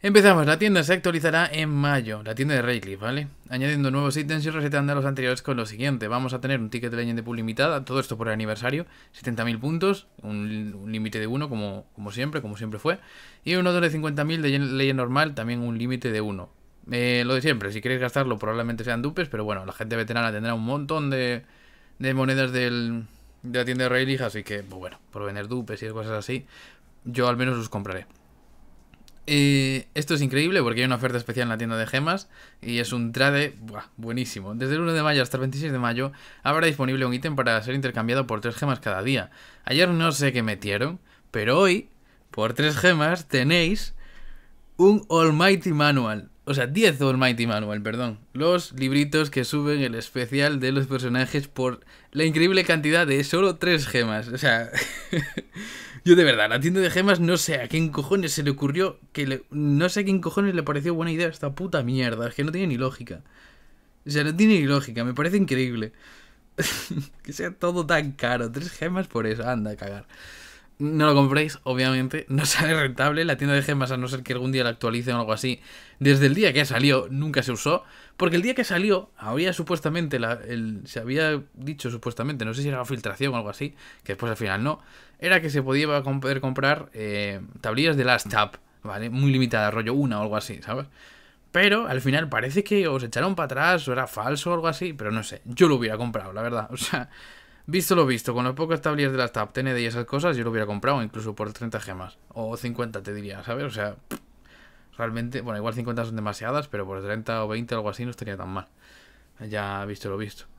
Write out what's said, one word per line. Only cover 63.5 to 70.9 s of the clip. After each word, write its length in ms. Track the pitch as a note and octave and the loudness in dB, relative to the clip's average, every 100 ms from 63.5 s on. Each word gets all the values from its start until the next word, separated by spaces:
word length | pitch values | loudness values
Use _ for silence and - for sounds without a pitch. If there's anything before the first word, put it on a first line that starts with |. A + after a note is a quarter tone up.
| - - - _ _ - | -20 -20 -20 _ _ -4
O 40 | |
sea, 140 | D3 | -2
no 100 | D3 | 0
tiene 200 | E3 G#3+ | 4 6
ni 100 | G3+ | 6
lógica, 400 | C#3 C#3+ C3+ A#2 | 4 2 0 -4
me 80 | A#2+ | -4
parece 240 | B2+ D#3+ G3+ | -2 2 2
increíble. 560 | F#3 C3 B2+ A#2 A2 - - - - _ _ - | 2 2 0 -2 -6 -10 -20 -20 -20 _ _ -4
<laughs> 640 | E3 - - D#3+ C#3 - | -4 -4 -6 -8 -8 -14
Que 120 | - | -14
sea 160 | D3 F3 | -8 -8
todo 340 | F3+ F3 F3 | -2 -2 0
tan 280 | D#3+ E3 D3 | 2 2 0
caro, 380 | C3+ A#2+ B2 A#2+ | -2 -2 0 -2
tres 200 | A#2+ F3 | -6 -10
gemas 360 | - D#3+ F#3 F#3+ | -6 -4 -2 -2
por 200 | A#2 A2 | -2 -2
eso, 200 | A2 A#2 | -2 -2
anda 260 | B2 G#2+ | -2 -2
a 40 | G#2 | -6
cagar. 300 | G2+ G2+ - - - - - - - _ | -10 -12 -14 -20 -20 -20 -20 -20 -20 _
No 260 | C#3+ | -2